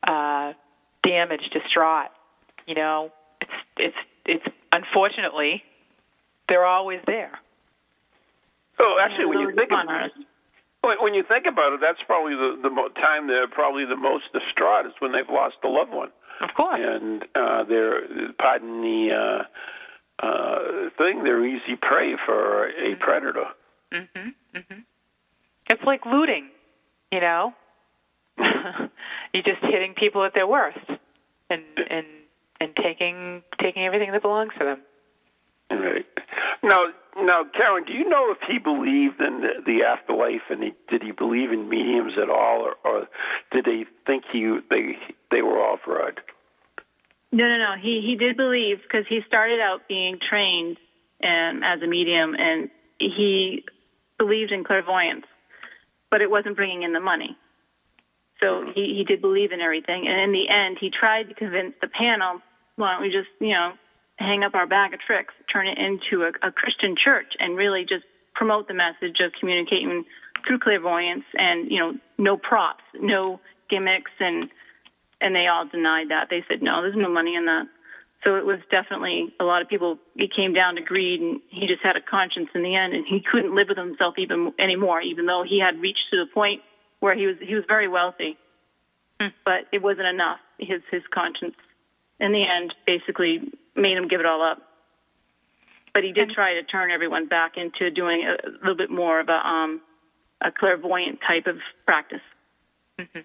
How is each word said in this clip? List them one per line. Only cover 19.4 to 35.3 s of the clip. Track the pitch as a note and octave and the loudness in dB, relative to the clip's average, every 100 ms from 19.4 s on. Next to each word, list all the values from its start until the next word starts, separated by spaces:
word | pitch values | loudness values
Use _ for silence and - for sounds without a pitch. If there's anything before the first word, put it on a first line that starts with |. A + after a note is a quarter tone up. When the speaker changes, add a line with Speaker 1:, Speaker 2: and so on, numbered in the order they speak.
| - - - - - - _ - - | -4 -10 -16 -16 -18 -20 _ -6 -2
Speaker 2:
uh, | - - - - G4 E3+ - | -2 0 -2 -2 -4 -6 0
thing, | E3+ G3+ | 0 2
they're | C#3 A#2+ | 0 2
easy | B2 C3 - B2 | 0 -2 -6 -4
prey | - D3 - - | 0 2 0 -2
for | - G#2+ G#2 G#2 G#2+ | 0 0 2 0 0
a | |
Speaker 1:
Mm-hmm. | - A2 G2 | -2 -4 -2
Speaker 2:
predator. | - - - - - - _ _ _ | 2 2 0 -4 -6 -10 _ _ _
Speaker 1:
Mm-hmm. | F3 F3+ F#3 G#3 C#4 _ F3+ | -10 -10 -12 -12 -14 _ -16
Mm-hmm. | F3+ G3 A#3+ _ _ _ _ _ _ _ - | -14 -20 -20 _ _ _ _ _ _ _ -2
It's | A3 | 0
like | - C4+ | 2 0
looting, | A#3 C4+ D#4 F#3 C#3 _ _ _ _ _ _ | 0 2 2 -2 -6 _ _ _ _ _ _
you | F#3+ | 0
know? | F3 E3+ G#3+ A#3+ _ _ _ _ | 2 2 0 -6 _ _ _ _
<laughs> | _ _ _ - | _ _ _ -2
You're | - - - - - _ - - - - | 0 0 -4 -8 -10 _ -14 -14 -6 -2
just | F#3+ - | 0 0
hitting | - G3+ F#3+ | 0 0 0
people | F#3+ G#3 G3+ | 0 0 2
at | F#3+ | 0
their | G3 F#3+ | 2 2
worst | C4+ F3 - - - _ _ _ _ _ | 2 2 -2 -12 -12 _ _ _ _ _
and, | E3+ D#3 D3+ - | -8 -8 -8 -4
and, | E3 D#3 D#3 D3+ _ _ _ | -6 -8 -18 _ _ _ _
and | D#3+ D#3 | -8 -4
taking, | F3+ E3 F3 F3+ F3+ F3+ _ - | -6 -4 -6 -6 -12 -12 _ -6
taking | F#3 F#3 | -4 -2
everything | F#3 G3 G3+ | -2 -2 -2
that | G3+ | -2
belongs | G#3 G#3 A3 - | 0 -2 -2 -4
to | |
them. | C#3 C3+ - _ _ _ _ | -4 -4 -10 _ _ _ _